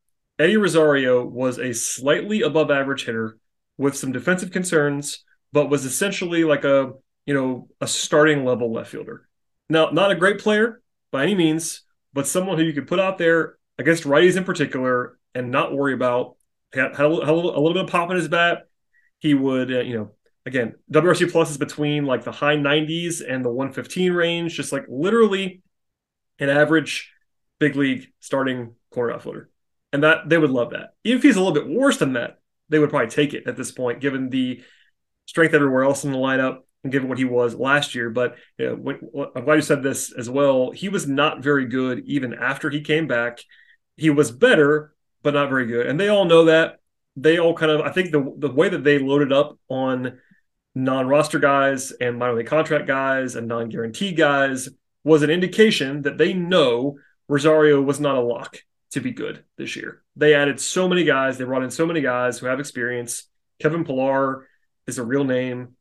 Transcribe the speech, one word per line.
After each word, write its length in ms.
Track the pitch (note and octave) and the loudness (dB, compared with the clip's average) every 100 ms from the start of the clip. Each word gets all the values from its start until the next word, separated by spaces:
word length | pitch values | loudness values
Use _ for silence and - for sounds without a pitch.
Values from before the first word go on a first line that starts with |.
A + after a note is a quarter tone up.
| _ _ _ - | _ _ _ 0
Eddie 160 | D#3+ G#3+ | 2 4
Rosario 680 | G3 D#3+ D#3 C#3+ C3 B2+ | 2 4 4 4 2 2
was 340 | B2 A#2+ B2+ A#2 | 0 -4 -4 -4
a 140 | B2 | -6
slightly 720 | A#2 - - C3 E3 G3+ G#3+ | -6 -8 -4 0 0 -2 -2
above 300 | D3+ D3 C#3+ | 0 0 0
average 320 | C#3+ C3+ C3 | 0 -2 -6
hitter 340 | - A2+ A2 A2+ _ _ _ - | -6 -6 -8 -10 _ _ _ -4
with 180 | C3+ C#3 | -4 -2
some 140 | C3+ | -6
defensive 400 | B2+ C#3+ F3+ F#3+ | -4 -2 -2 -2
concerns, 760 | F#3+ F3+ D#3+ D3 C#3+ C#3+ - _ _ _ | -6 0 2 2 -2 -6 -12 _ _ _
but 180 | D3 C#3 | -2 0
was 140 | C#3+ | 0
essentially, 580 | C3+ B2+ G3 F#3+ F3+ E3+ | -2 -4 -4 -4 -2 0
like, 220 | E3 C#3 | 2 2
a, 280 | C#3+ C#3 C3 B2 _ _ | 2 2 2 -6 _ _
you 100 | - | -4
know, 340 | C#3+ C3 B2 - _ | -2 -2 -6 -10 _
a 60 | - | -6
starting 580 | - - D#3 D3+ D3 | -4 2 4 6 4
level 280 | B2+ A#2+ A#2 | 0 -2 -2
left 180 | A2+ A#2 | -6 -8
fielder. 380 | - - - _ _ _ _ - | -12 -14 -16 _ _ _ _ -2
Now, 220 | D#3 D#3 | 2 2
not 200 | D3+ G3 | 2 2
a 60 | F3+ | 2
great 240 | F#3 G#3 | 2 2
player 420 | G#3+ G#3+ A3+ A3+ _ _ _ | 0 2 0 -4 _ _ _
by 100 | C3 | -4
any 140 | D3+ G3+ | 0 2
means, 460 | D#3+ D#3+ D#3+ - _ _ _ | 2 0 -4 -10 _ _ _
but 140 | C3+ C#3 | -8 -4
someone 320 | F#3 F#3 D#3+ | -4 -2 0
who 60 | |
you 80 | E3 | -2
could 160 | D3 C3 | -2 -4
put 100 | F3+ | -2
out 200 | F#3+ F#3+ | -2 0
there 380 | E3+ E3 D#3+ - _ - | 2 2 0 -8 _ -4
against 240 | C3+ E3 | 0 0
righties 340 | C#3+ C#3+ F3+ F3 | 2 4 4 4
in 60 | |
particular 720 | F#3 F3+ C3+ C3+ B2+ B2 B2 - _ | -2 -4 -4 -4 -2 -2 -4 -12 _
and 200 | B2+ B2 | -10 -4
not 200 | C3+ E3 | -2 -2
worry 220 | C#3 C#3 | -2 -2
about. 420 | B2+ B2+ B2 B2 - _ _ _ | 0 0 0 -4 -10 _ _ _
Had, 240 | C3+ C3+ - | -4 -4 0
had 100 | D3 | 0
a, 80 | E3 | 2
had 80 | C#3 | 0
a 40 | |
little, 240 | E3 E3+ - | 0 0 0
a 40 | |
little 140 | D3+ | 0
bit 100 | F3 | 0
of 60 | F3+ | 0
pop 200 | F3+ E3+ | -2 0
in 60 | F3+ | -2
his 100 | D#3 | -2
bat. 400 | E3+ E3+ - - _ _ _ _ _ | 2 2 0 -6 _ _ _ _ _
He 140 | D#3 | 0
would, 360 | C#3 C3+ C3 B2+ | 2 2 0 -2
uh, 100 | B2+ | -2
you 160 | B2 A#2 | -4 -6
know, 140 | G#2+ _ _ _ - | -8 _ _ _ -6
again, 280 | C3 A2+ - - | -4 -4 -6 -2
W 200 | D3 E3+ | 2 4
R 40 | |
C 120 | F3 F3 | 4 2
plus 240 | E3 D#3 | 2 0
is 80 | C#3+ | -2
between, 480 | D3 - D3 D3 C#3+ | -6 -4 -2 -2 -2
like, 180 | B2 | -4
the 80 | B2 | -4
high 240 | A2 D3 D3+ | -4 0 0
nineties 640 | C#3 D3+ D#3 E3 F3 D#3 | 2 0 0 -4 -6 -8
and 240 | - C3 | -6 -6
the 60 | A#2+ | -4
one 200 | A#2+ C3+ | -4 -6
fifteen 400 | C3 A#2+ - F3+ | -8 -8 -2 0
range, 420 | F3 E3+ E3+ E3+ | 0 0 -2 -4
just, 180 | D#3+ C#3 | -6 -6
like, 140 | C#3 - | -8 -8
literally 760 | B2 F3 A3+ A3 G3 G3 F3+ _ _ _ _ _ _ _ - | -4 0 4 4 2 -4 -10 _ _ _ _ _ _ _ -6
an 100 | C#3+ | 0
average 640 | C#3+ D3 D#3+ C3+ - - _ _ _ _ - | 2 4 2 0 -6 -12 _ _ _ _ -2
big 180 | D3 C#3 | -2 0
league 340 | C#3 B2+ - _ | -2 -4 -8 _
starting 540 | - C3+ C3 B2+ A#2 A#2 _ | -6 -4 -2 -4 -8 -16 _
corner 220 | - A#2 | -6 -6
outfielder. 380 | A#2+ - - - _ _ _ _ | -6 -10 -14 -18 _ _ _ _
And 100 | C#3 | 2
that, 240 | D#3 D#3+ D#3 | 4 4 2
they 100 | E3 | 2
would 120 | D3+ | 4
love 200 | C3 A#2 | 2 -2
that. 240 | - - _ | -6 -14 _
Even 140 | G#3 B3+ | -2 4
if 40 | |
he's 140 | C#4+ G#3+ | 4 4
a 40 | |
little 140 | F#3+ | 2
bit 140 | D3 B2 | 0 -2
worse 300 | E3+ C4+ - | 0 0 2
than 160 | C#3+ | 0
that, 240 | B2+ A#2+ - _ _ _ | -2 -6 -12 _ _ _
they 80 | D3+ | 0
would 120 | D3 | 2
probably 180 | C#3+ A#2 | 0 -2
take 260 | C3 D3 | 0 -2
it 120 | C#3+ - | -2 -8
at 100 | A#2+ | -8
this 140 | B2+ | -10
point, 300 | - B2+ A#2+ | -6 -6 -4
given 300 | C#3 C3 C3 | -4 -4 -4
the 320 | C3 B2+ B2 - _ _ _ _ _ - | -2 -4 -6 -14 _ _ _ _ _ -6
strength 280 | - D#3+ | 0 4
everywhere 300 | D#3 C#3+ C3 | 4 4 2
else 200 | C3+ C#3 | 2 0
in 80 | D3 | -2
the 60 | C3 | -2
lineup 420 | C3 C3 C3 C3 _ _ | 0 0 -2 -4 _ _
and 100 | C#3+ | -6
given 180 | C3+ B2+ | -4 -2
what 80 | A#2 | -2
he 60 | |
was 300 | C3 A#2+ A#2+ | -2 0 -2
last 400 | A2 C3 C#3+ C#3+ | -2 0 0 0
year. 140 | B2+ A#2 | -4 -6
But, 280 | A2+ B2 - _ - | -2 -4 -6 _ -8
you 120 | B2+ | -6
know, 60 | B2 | -6
when, 220 | C3 C#3 | -8 -10
well, 300 | - C#3 C#3 - | -10 -10 -10 -4
I'm 80 | |
glad 120 | A#2+ D#3 | 2 2
you 60 | |
said 200 | C#3+ C#3+ | 2 0
this 300 | C3+ B2+ - | 0 -4 -8
as 180 | - A#2 | -10 -6
well. 400 | C3 C#3+ C3 B2+ | 0 2 2 0
He 180 | - F#3+ | -4 -6
was 180 | F#3+ C#3+ | -4 -2
not 360 | C#3 D3+ D#3 | 0 0 0
very 240 | C3+ C#3+ B2+ | 0 0 0
good 380 | C3 B2+ B2 C3 | -2 -2 -4 -6
even 260 | C#3+ B2+ | -6 -4
after 380 | A#2 B2 C3+ D#3 | -4 -6 -4 -6
he 100 | C#3+ | -6
came 260 | D3 D#3 D#3+ | -2 -2 0
back. 340 | B2 A#2+ - - _ _ _ _ - | -2 -4 -8 -18 _ _ _ _ -2
He 100 | D#3 | 2
was 220 | C#3+ C#3 | 2 2
better, 640 | A#2 B3 G3+ C#3+ D3+ D3+ _ _ _ | 2 4 6 4 2 -2 _ _ _
but 120 | D3+ | -2
not 160 | C#3+ C#3 | 0 0
very 160 | C3 A#2 | 0 -2
good. 200 | A#2 B2 | -2 -2
And 140 | C#3 | 0
they 80 | G3+ | 2
all 160 | G#3 | 2
know 220 | F#3 E3 D#3+ | 6 8 8
that. 320 | D#3+ D#3+ - _ _ _ - | 6 4 -4 _ _ _ -2
They 220 | D#3 E3+ | 2 4
all 160 | E3+ | 2
kind 180 | E3 D#3+ | 2 2
of, 80 | D3+ | 0
I 100 | D3 | 0
think 220 | F3+ F3+ | -2 0
the, 200 | D3+ C3+ - | 0 -2 -4
the 120 | D3 | -2
way 180 | B2+ F#3 | 0 0
that 160 | F3 | 2
they 160 | C3+ C#3+ | 2 2
loaded 320 | C3+ C#3+ C#3+ | 2 2 2
up 260 | C#3 D3 - - | 2 0 -4 -10
on 520 | C3 C3 B2+ B2+ - _ _ _ _ _ - | -4 -2 -2 -6 -10 _ _ _ _ _ -4
non-roster 640 | C3 C3 B2+ C#3+ D3+ D#3+ | -2 0 2 2 2 2
guys 500 | C#3+ C#3 C3+ C3+ C3 | 2 4 2 0 -6
and 260 | - B2 A#2+ | -6 -4 -2
minor 180 | B2 | -2
league 120 | A#2 A2+ | -2 0
contract 400 | D3+ D#3 D3+ - | -2 0 -2 -2
guys 480 | C3+ C3+ C3+ C3 | -2 -2 -2 -4
and 140 | B2 A#2 | -6 -6
non-guaranteed 680 | A#2 A#2 A2 A2+ A2+ G3 D#3+ | -6 -6 -6 -8 -6 -4 2
guys 520 | D3+ C#3 C3+ C3 B2+ - _ _ | 2 4 0 -2 -8 -16 _ _
was 200 | C#3+ D#3 | 4 4
an 60 | D3 | 4
indication 720 | E3+ F#3 G3+ A3 - C3+ D3 | 2 0 4 4 4 -2 -4
that 140 | C#3 F3 | -4 0
they 160 | E3+ | 0
know 640 | F#3+ E3+ F#3 C#3 A#2+ C3+ C#3+ _ _ - | 0 0 2 4 2 -2 -6 _ _ -4
Rosario 540 | C#3+ D3+ D#3 D3+ C#3+ | 2 4 6 6 4
was 160 | C#3 C#3+ | 2 0
not 160 | D3 | -2
a 60 | C3 | 0
lock 380 | A#2+ A#2 - - _ _ _ | -2 -4 -10 -18 _ _ _
to 80 | C#3+ | -8
be 100 | B2+ | -6
good 340 | A2+ A2+ - _ - | -8 -10 -12 _ -14
this 200 | - - | -12 -12
year. 260 | - - _ - | -14 -16 _ 2
They 180 | D3+ | 4
added 260 | D3 C#3+ B2+ | 6 4 -2
so 280 | - F3+ F#3 | -4 -2 0
many 160 | F3+ | 2
guys. 320 | D3+ C3+ C3+ B2+ | 2 2 0 -4
They 80 | |
brought 180 | B2+ C3 | -4 -4
in 80 | B2+ | -4
so 140 | - | -2
many 160 | E3 E3 | -2 -2
guys 380 | C3 B2 B2 A#2+ | -2 -2 -2 -4
who 80 | B2+ | -4
have 120 | B2+ | -6
experience. 720 | C#3+ - A#2+ B2 A#2+ - - _ _ - | -6 -6 -6 -6 -8 -12 -14 _ _ -4
Kevin 240 | D#3 E3 | -2 -2
Pillar 640 | D#3+ C3 C3+ C3+ C3+ C3 - _ _ _ - | -2 -2 0 0 0 -4 -12 _ _ _ -12
is 120 | A#2+ | -8
a 60 | |
real 200 | A#2 C#3 | -4 -2
name. 520 | C#3 B2+ B2+ B2 B2 _ | 0 -2 -4 -8 -12 _